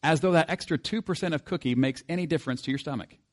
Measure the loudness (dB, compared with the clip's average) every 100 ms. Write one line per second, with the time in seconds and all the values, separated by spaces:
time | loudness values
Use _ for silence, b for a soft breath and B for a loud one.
0 | 4 2 4 4 4 -2 -2 -2 -2 -4
1 | -2 -2 0 -2 -2 -4 0 2 2 0
2 | -6 -4 0 -2 -2 -6 -4 -6 -4 -8
3 | -8 -16 _